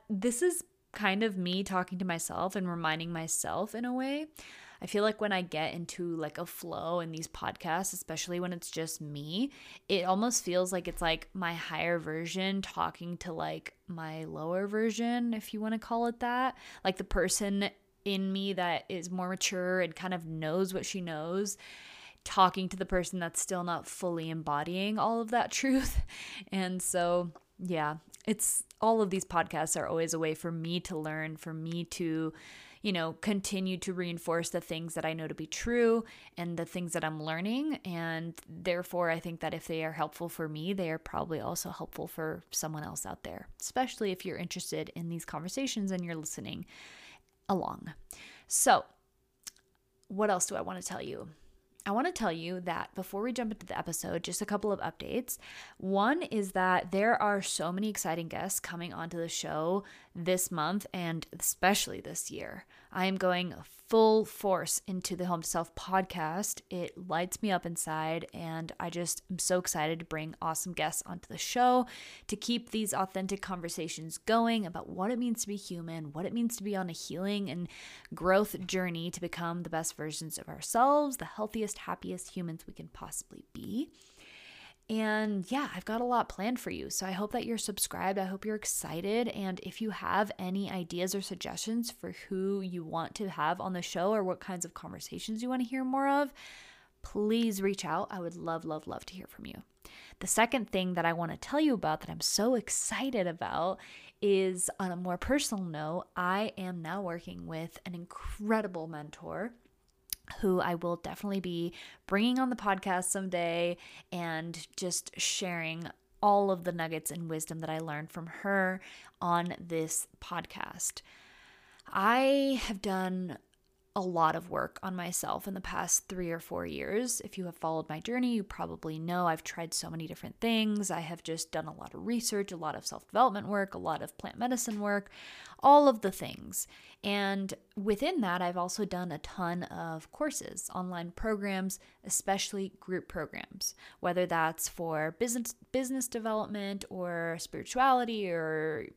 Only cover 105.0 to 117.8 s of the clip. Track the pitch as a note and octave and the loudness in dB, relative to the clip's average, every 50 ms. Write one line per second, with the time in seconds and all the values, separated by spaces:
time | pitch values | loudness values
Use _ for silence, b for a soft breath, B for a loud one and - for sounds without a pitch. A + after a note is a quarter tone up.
105 | F3+ F3+ F3 F3+ - - C4+ D4 C#4+ - A3+ G3 F#3 E3+ D#3 D3+ D3+ D#3 E3+ F3+ | 0 -2 -2 0 2 4 4 4 4 2 -2 -2 -2 -4 -4 -4 -2 -2 -2 -4
106 | - _ - F3+ F3+ F3+ F#3+ G3+ A3 - - - F#3 F3+ F3+ E3+ D#3+ D#3+ F3+ G3+ | -4 _ -4 0 2 2 2 2 0 -2 -4 -6 -6 -6 -6 -6 -6 -4 -4 -4
107 | G3 F3 E3 E3+ - F3 F3 F3 E3+ E3 E3 D#3+ E3 E3 - - - F#3 F3 E3+ | -4 -4 -4 -6 -8 -10 -10 -10 -8 -6 -6 -6 -6 -8 -10 -12 -10 -8 -8 -8
108 | F3 - - - - - - - G#3 G#3+ A3+ A3 A3 F#3 F3+ E3 D#3+ E3 D#3 D3 | -8 -10 -12 -8 -6 -6 -6 -4 2 2 2 2 2 -2 -4 -6 -6 -6 -8 -8
109 | D3+ D3+ - - E3 E3 D#3+ E3 G#3 A#3+ A#3+ _ _ _ _ _ _ _ _ _ | -10 -12 -14 -12 -10 -8 -6 -4 -6 -6 -8 _ _ _ _ _ _ _ _ _
110 | _ - - - _ - - - - F#3+ F#3 F3+ - F3 F3 E3+ F3 E3+ E3+ E3+ | _ -12 -12 -12 _ -14 -6 0 2 4 4 4 2 2 0 0 -2 -2 -4 -4
111 | - F3+ F3+ - - G3+ G3 F#3+ F3 F3+ F3 E3+ E3+ F3 B B B B B B | -4 -8 -8 -6 -4 -4 -4 -2 -2 -2 -2 -2 -2 -4 B B B B B B
112 | B - G3 G3+ A3+ B3 B3 C4 C4 B3 A#3+ - G3+ G3+ F#3+ F#3+ - G3 F3+ F3+ | B 2 4 4 4 4 4 4 2 2 0 0 2 2 2 2 2 0 0 2
113 | F3+ - - G3 F#3+ F#3+ F3+ F3 E3+ E3+ E3+ E3+ E3+ F3 F3 F3 B B B B | 2 0 0 0 0 0 0 2 2 2 2 2 2 2 0 -2 B B B B
114 | B B F3+ F3 E3+ E3 D#3+ D#3+ E3 E3+ E3 E3 - - - - F#3+ F3 E3+ - | B B -6 -4 -2 -2 -2 -2 -2 -4 -6 -8 -10 -10 -8 -4 -2 0 -2 -2
115 | - - - F3+ - - - - G3+ F3+ F3 E3+ D#3+ D#3+ D#3+ E3 E3+ - - _ | -4 -6 -4 -2 -2 0 0 0 -2 -2 -2 -2 -2 -4 -4 -6 -8 -10 -12 _
116 | _ _ _ - G#3 G#3 G3+ G3+ G3+ G3 F#3+ F3 E3+ F3+ E3+ E3+ D#3+ D#3+ E3 D#3 | _ _ _ 4 6 8 8 8 8 6 4 2 2 -2 0 0 0 0 -2 -2
117 | D#3 - D3 E3+ E3+ D#3+ D#3+ D#3 D#3 - D#3+ D#3+ D#3+ D#3 D#3 D#3+ | -2 -4 -4 -4 -4 -2 -2 -4 -4 -4 -6 -6 -4 -2 -2 -2